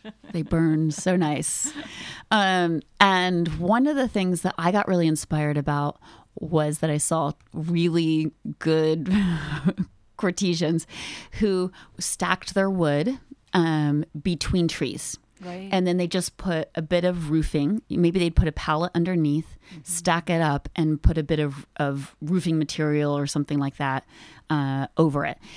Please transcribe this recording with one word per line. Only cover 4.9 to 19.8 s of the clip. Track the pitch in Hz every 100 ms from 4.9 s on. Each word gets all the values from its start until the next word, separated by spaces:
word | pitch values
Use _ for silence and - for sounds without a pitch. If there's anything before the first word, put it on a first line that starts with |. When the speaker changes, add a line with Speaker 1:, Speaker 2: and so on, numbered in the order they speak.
| 180 165
Speaker 2:
inspired | 156 - 151 147 147
about | 143 143 147 - - - _ -
was | 151 165 151 151
that | 160
I | 147
saw | - 160 147 - _
really | 160 160 170 170 165 160 156 156 - 147 147
good | 160 160 156 165 185 202 185 165 160 151 151
<laughs> | - - - _ -
Cortesians | 190 180 196 165 156 165 - - - - - -
who | 214 185 185 - - -
stacked | - - 175 185 -
their | 196 190
wood, | 190 156 143 185 269 - - _
um, | 185 165 156 147 147 156 147
between | 180 170 - 185 165
trees. | - 135 - - - _ _
Speaker 1:
Right. | 180 180 196
Speaker 2:
And | 190 180
then | 180
they | 175
just | 185 175 -
put | 190 165 - -
a |
bit | 160 175 180
of | 175 156
roofing. | 156 156 156 143 214 -
Maybe | - 170 180
they'd | 170 -
put | 170
a |
pallet | - - 156 175 170
underneath, | 170 180 151 147 160 - -
Speaker 1:
Mm-hmm. | 170